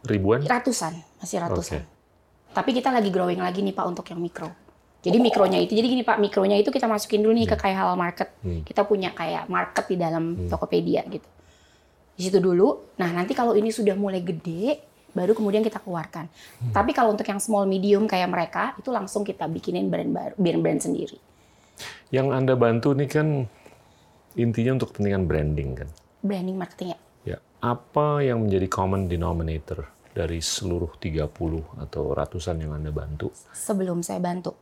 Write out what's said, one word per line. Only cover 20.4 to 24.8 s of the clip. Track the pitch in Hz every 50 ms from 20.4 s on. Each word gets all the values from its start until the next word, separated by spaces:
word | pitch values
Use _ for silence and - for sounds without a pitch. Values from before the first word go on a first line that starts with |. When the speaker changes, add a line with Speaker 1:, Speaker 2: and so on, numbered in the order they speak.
| 190 175 160 165 165 165 160 - -
Speaker 2:
sendiri. | 170 175 - 165 - - - _ _ _ _ _ _ _ _ _ _ _ - - - - - _ _ -
Speaker 1:
Yang | 131 131 139 131
Anda | 131 135 131 131 127
bantu | 120 117 113 117 117 147 143
nih | 131 147 127
kan | - 151 151 156 151 139 127 107 - - - - - _ _ _ _ _ _ _ _ _ _ _ -
intinya | - 117 117 113 - 117 123 131
untuk | 131